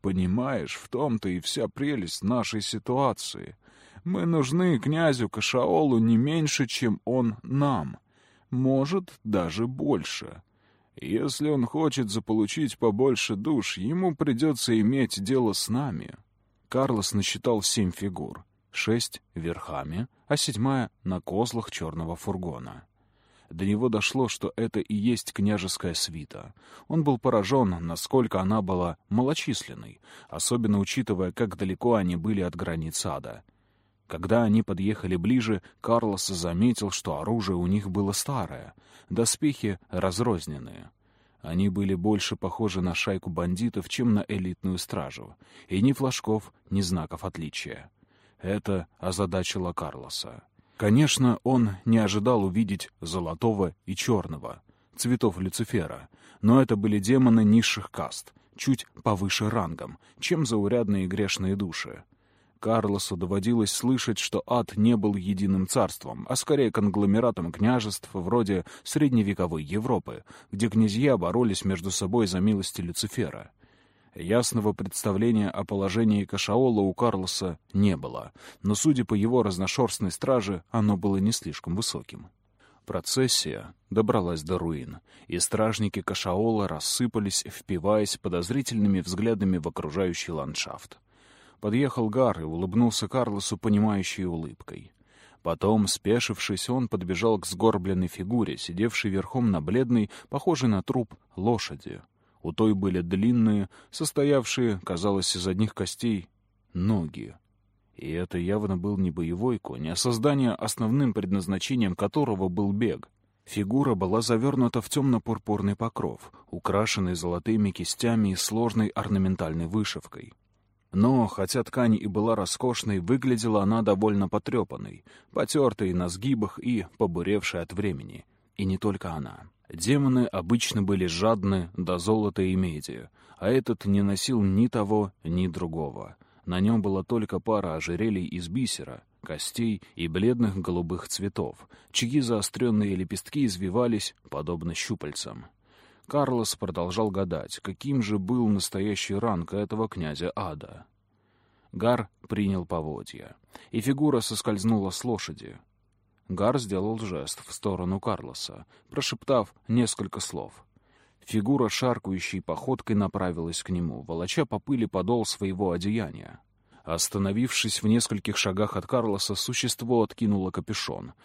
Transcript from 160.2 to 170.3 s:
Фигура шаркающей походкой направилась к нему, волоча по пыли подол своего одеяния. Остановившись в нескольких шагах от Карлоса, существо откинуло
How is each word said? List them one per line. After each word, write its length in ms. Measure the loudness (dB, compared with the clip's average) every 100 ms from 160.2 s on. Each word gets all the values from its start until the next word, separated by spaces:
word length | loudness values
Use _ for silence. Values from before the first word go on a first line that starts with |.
| -8 -8 -10 -14 _ _ _ _ _ _
Фигура 500 | -2 -2 2 2 2
шаркающей 720 | 2 0 0 -4 -4 -4 -6
походкой 540 | -6 -6 -2 -4 0 0
направилась 680 | 2 0 -2 -2 -6 -6
к 60 | -4
нему, 320 | -2 -2 -6
волоча 440 | -8 -6 -2 -2 -2
по 140 | -4
пыли 260 | -2 0 0
подол 400 | 0 0 0 0
своего 460 | -4 -4 -2 -2
одеяния. 680 | 0 -2 -2 -4 -10 -16 -20 _ _ _ -20
Остановившись 1000 | -6 -4 -2 0 0 2 0 0 -2 0
в 60 | 4
нескольких 500 | 4 2 -4 -4 -2
шагах 400 | 0 0 0 -2
от 100 | 0
Карлоса, 480 | 0 2 0 -2 -4
существо 680 | -4 -2 -2 -2 2 4
откинуло 480 | 4 2 2